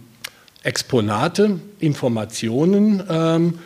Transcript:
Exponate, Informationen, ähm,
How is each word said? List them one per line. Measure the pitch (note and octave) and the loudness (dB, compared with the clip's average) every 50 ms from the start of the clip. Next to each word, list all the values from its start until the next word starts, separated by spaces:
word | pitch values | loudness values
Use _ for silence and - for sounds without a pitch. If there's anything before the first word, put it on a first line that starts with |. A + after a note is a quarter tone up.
| - - - _ - - - _ _ _ _ _ - | -20 -20 -20 _ -18 -18 -18 _ _ _ _ _ -6
Exponate, | C3 - - - - C3+ A#2+ G#2 G#2+ A#2+ A#2+ C#3 E3+ E3+ G3+ G#3 G#3+ G3 D#3+ - - - - | -6 -4 -4 -4 0 0 0 2 2 0 0 0 0 2 2 2 2 2 -2 -6 -14 -8 -2
Informationen, | - D3+ C3+ - C#3+ B2 A#2 A2 G#2+ G2+ - - A#2 A2+ A2+ C3+ D#3+ F#3 G3 G3+ G#3 G#3+ G3+ F#3+ - | -2 -2 -2 0 -2 -2 -2 -2 -4 -6 -8 -6 -4 -2 0 2 2 4 4 4 4 2 2 0 -2
ähm, | - D#3+ D#3+ E3 E3 E3 E3 E3+ E3+ E3 - - | -2 -2 0 0 2 2 2 2 0 -2 -4 -12